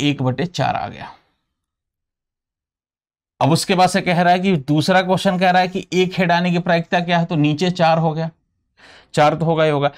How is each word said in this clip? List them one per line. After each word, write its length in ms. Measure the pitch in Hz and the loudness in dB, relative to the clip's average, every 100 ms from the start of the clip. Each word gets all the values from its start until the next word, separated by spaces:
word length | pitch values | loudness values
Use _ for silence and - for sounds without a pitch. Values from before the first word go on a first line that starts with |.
एक 220 | 143 143 | -4 -2
बटे 240 | 127 123 175 | -4 -4 -6
चार 300 | - 123 104 | -4 -4 -4
आ 100 | 104 | -8
गया। 220 | - - - _ _ _ _ _ _ _ _ _ _ _ _ _ _ _ _ _ _ _ _ _ - | -12 -20 -20 _ _ _ _ _ _ _ _ _ _ _ _ _ _ _ _ _ _ _ _ _ -2
अब 120 | 135 | 0
उसके 220 | 160 - | 0 0
बाद 140 | 185 180 | 2 2
से 120 | 196 | 2
कह 200 | 180 170 | -2 0
रहा 120 | 175 | 2
है 80 | 185 | 2
कि 120 | 190 175 | 2 -2
दूसरा 420 | 131 151 147 185 | 0 -2 2 2
क्वेश्चन 360 | 180 185 196 180 | 2 0 0 0
कह 120 | 185 | 2
रहा 100 | 180 | 2
है 60 | 180 | 0
कि 180 | 185 - | -4 -4
एक 200 | 165 185 | 0 0
हेड 180 | 185 180 | 0 0
आने 180 | 175 175 | 0 0
की 80 | 170 | -2
प्रायिकता 380 | 175 170 165 180 | 0 -2 0 -4
क्या 180 | 170 175 | 0 -2
है, 60 | |
तो 120 | 165 160 | 0 0
नीचे 340 | 147 147 180 | 0 2 -2
चार 280 | 180 165 165 | 0 2 2
हो 140 | 165 | 0
गया, 160 | 156 165 - _ _ _ _ - - _ | -2 -8 -10 _ _ _ _ -20 -20 _
चार 200 | - 151 | 0 2
तो 100 | 151 | 2
होगा 200 | 160 160 | -2 0
ही 60 | 156 | 0
होगा। 200 | 143 139 | 0 -2